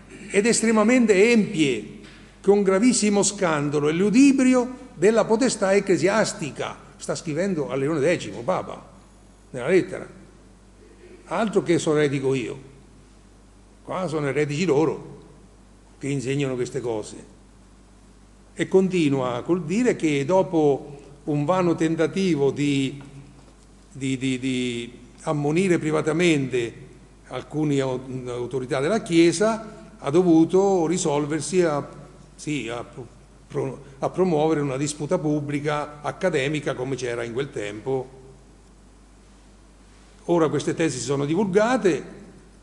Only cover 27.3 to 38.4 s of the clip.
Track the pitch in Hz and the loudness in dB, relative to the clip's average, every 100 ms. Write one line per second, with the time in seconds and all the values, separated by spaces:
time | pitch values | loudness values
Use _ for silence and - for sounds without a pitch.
27.3 | 127 - 147 151 139 135 127 131 127 123 | -12 -8 -4 0 0 0 -4 -6 -10 -8
28.3 | 123 120 131 123 123 147 220 - 170 170 | -8 -6 -6 -4 -2 0 -2 2 4 4
29.3 | 165 214 220 - - - - 143 156 180 | 4 0 0 -8 -16 -20 -10 0 2 6
30.3 | 160 165 180 196 190 160 180 160 143 147 | 6 6 4 4 2 0 0 0 -2 -2
31.3 | 156 139 185 170 147 139 - - - - | -4 -2 2 2 0 -4 -14 -20 -20 -20
32.3 | - - 147 110 120 107 - 117 - - | -14 -8 -6 -6 -10 -12 -16 -18 -20 -20
33.3 | - - 143 135 - - - 147 - 185 | -20 -10 -6 -6 -8 -16 -8 -6 -2 0
34.3 | 151 156 151 143 131 147 - 147 180 151 | 2 2 0 -2 -2 -4 -6 -4 -2 0
35.3 | 151 139 143 147 147 143 - 139 - 185 | -2 -2 -4 -4 -4 -6 -8 -10 -4 -2
36.3 | 156 135 156 143 123 131 127 123 120 117 | 0 -2 -4 -6 -6 -6 -6 -6 -6 -6
37.3 | 117 139 123 104 107 127 131 127 - - | -6 -6 -8 -8 -8 -6 -6 -6 -16 -20
38.3 | - | -20